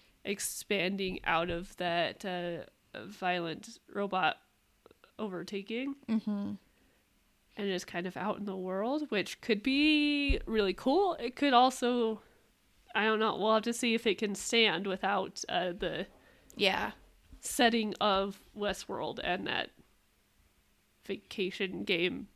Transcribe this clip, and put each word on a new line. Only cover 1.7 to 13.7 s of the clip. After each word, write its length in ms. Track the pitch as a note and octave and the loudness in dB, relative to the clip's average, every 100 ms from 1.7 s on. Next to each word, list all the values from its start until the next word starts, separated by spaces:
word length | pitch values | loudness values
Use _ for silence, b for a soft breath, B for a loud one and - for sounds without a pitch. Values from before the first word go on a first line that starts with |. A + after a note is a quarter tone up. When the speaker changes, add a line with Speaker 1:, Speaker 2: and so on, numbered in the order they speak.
| - | -6
Speaker 1:
that, 480 | F3 E3+ E3 - | -2 0 0 -2
uh, 440 | G3 F3+ F3 E3+ - _ _ - B2 | -6 -6 -4 -6 -10 _ _ -12 -12
violent 720 | G#3 F3+ F3+ E3 D#3 - - - | -6 -2 -2 -2 -6 -12 -20 -10
robot 460 | - G3+ F#3 D#3+ - _ _ _ _ - - - - | -6 -2 0 0 -2 _ _ _ _ -20 -20 -20 -8
overtaking. 760 | G#3 F3+ F#3+ G3+ G3 A3+ C#4 C#4 - | -6 -6 -6 -8 -6 -6 -6 -8 -2
Speaker 2:
Mm-hmm. 440 | A3 G#3+ G3+ G3+ G#3 b b b b b _ _ _ _ - | -2 0 -4 -4 -8 b b b b b _ _ _ _ -6
Speaker 1:
And 140 | G3+ | -2
just 160 | F3+ - | -2 -4
kind 180 | F3 F3+ | -6 -6
of 100 | - | -4
out 220 | G3 - | -4 -4
in 80 | G3+ | -4
the 100 | F#3+ | -6
world, 540 | F#3 F#3+ A3+ D4+ D4+ | -4 -2 -2 -2 -2
which 320 | G#3 G#3 - | -2 -2 -6
could 220 | - A3 | -2 0
be 760 | C4 C4+ D4+ D4+ D4 D4 C#4 C#4 - | 2 4 6 6 4 2 2 0 2
really 300 | A3 G3 F#3 | 2 2 2
cool. 400 | C4 D#4+ G4 - | 4 4 4 0
It 200 | A#3 - | -6 0
could 180 | C#4+ | 6
also, 680 | B3 B3+ C4 A#3+ B3 A3 G#3+ b b b _ _ _ _ | 8 6 4 0 2 0 -2 b b b _ _ _ _
I 120 | G#3+ A3 | 2 4
don't 120 | A3 | 4
know. 180 | A3 E3 | 2 2
We'll 200 | G#3+ A3 | 4 4
have 80 | |
to 100 | A3 | 2